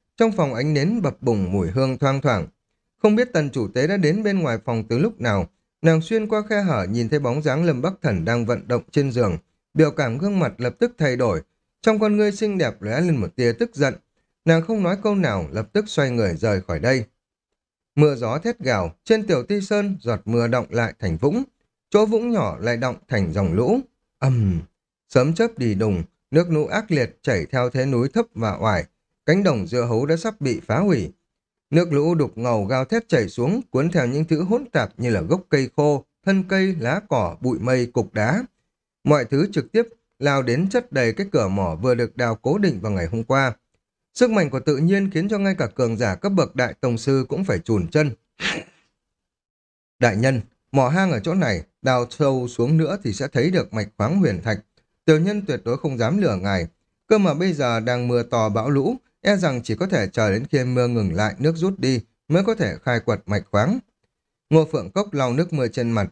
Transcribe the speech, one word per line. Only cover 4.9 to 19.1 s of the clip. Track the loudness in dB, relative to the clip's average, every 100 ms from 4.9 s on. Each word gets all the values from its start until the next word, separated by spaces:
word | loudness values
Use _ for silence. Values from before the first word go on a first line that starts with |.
| 0
lúc | 0 0
nào, | 0 0 -2 _ _ _
nàng | 2 2
xuyên | 0 -2 0
qua | -4 -2
khe | -2
hở | 0 0 0
nhìn | -2 -2
thấy | -2
bóng | 0 -2
dáng | 0 0 0
Lâm | 0
Bắc | -4 -2
Thần | -2 0 0
đang | 0 0
vận | -4 -2
động | -4 -2
trên | -2 0
giường, | 0 0 -2 -8 _ _
biểu | 2 2
cảm | 2 -4 -2
gương | -2 0
mặt | 0 -2
lập | -6 -2
tức | -4 0
thay | 0 2
đổi, | 0 0 -6 _ _ _
trong | 0 2
con | 2 2
ngươi | 2
xinh | 0 -4 0
đẹp | -2 -2
lóe | -4 0
lên | 0 0
một | -2 0
tia | 0
tức | 0 -4 0
giận. | -2 -2 _ _ _ _ 2
Nàng | 2
không | 2 -2
nói | -2 -2
câu | -2 0
nào, | 0 -2 -4
lập | -6 -4
tức | -4 -2
xoay | -2 0
người | 0 -2 0
rời | -2 -2
khỏi | -4 -4
đây. | 0 0 -4 _ _ _ _ _ _ _ _ 2
Mưa | 4 2
gió | -4 -4
thét | -4 -4
gào, | -2 0 -2 -6
trên | 0